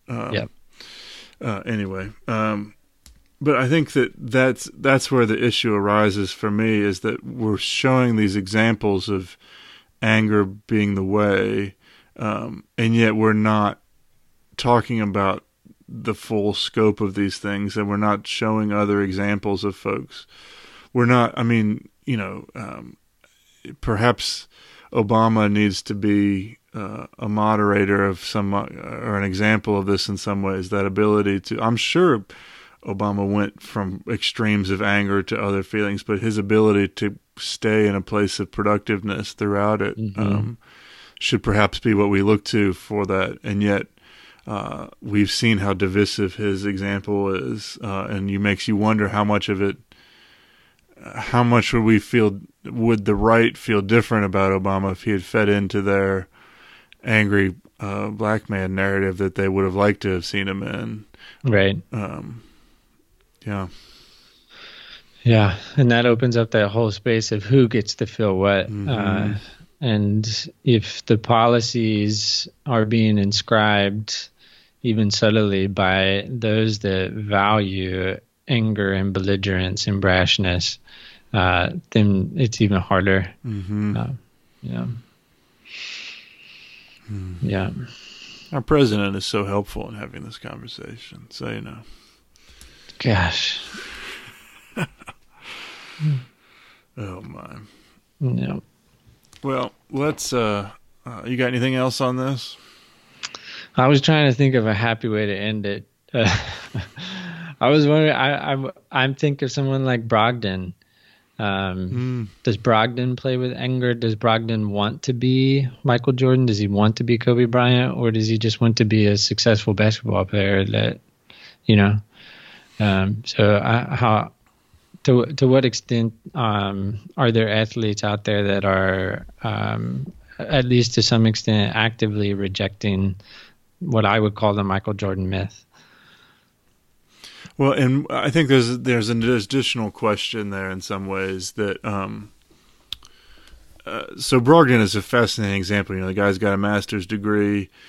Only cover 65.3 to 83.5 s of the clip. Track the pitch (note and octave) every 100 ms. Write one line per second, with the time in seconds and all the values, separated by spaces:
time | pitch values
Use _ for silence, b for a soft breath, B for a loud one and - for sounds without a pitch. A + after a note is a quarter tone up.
65.3 | A2 G2+ F#2 B - B2 A#2 A#2+ A#2 B2+
66.3 | A#2 A2+ A2+ G2+ A2 A2 F#2+ B2 A2+ A2
67.3 | G#2 G2 C3+ A#2+ A#2 G2+ - G#2+ - G#2+
68.3 | F#2+ G2 G2 - G#2 G2+ A2+ G2+ G2 G#2
69.3 | G#2 B B B - B2+ G#2+ G2+ G#2+ A2
70.3 | G#2+ E3 - - A2+ - - - A2 -
71.3 | A#2 A#2 A#2+ A#2 B2 A2 G#2+ G#2 G#2+ -
72.3 | - - _ C#3+ A#2 G#2+ A#2 A2 G#2 G2
73.3 | - - A2 G#2+ G#2 G2+ G#2 G#2+ - -
74.3 | _ b b b b A#2+ A2 G#2 - A2
75.3 | A2 G#2 G2 G2 G2 F#2+ F#2+ F#2+ G2 -
76.3 | B2+ A2+ A2 A2 G#2 G2+ F#2+ F#2 G#2+ G#2
77.3 | G2+ G2+ G#2+ G2 F#2+ F#2 F#2 F#2 F#2 _
78.3 | _ - A#2+ A2 G#2 G2 G2 G2 F#2+ F#2+
79.3 | G2 G2 F#2 F#2 F#2 - G2 F#2+ F#2 F2
80.3 | - F#2 F2+ - - - B B B B
81.3 | G#2+ F2+ F2+ F2+ F3+ - A2+ G#2 G2 F#2
82.3 | - A#2+ - G#2 F#2+ - F#2+ G2 F#2+ F2+
83.3 | - A#2+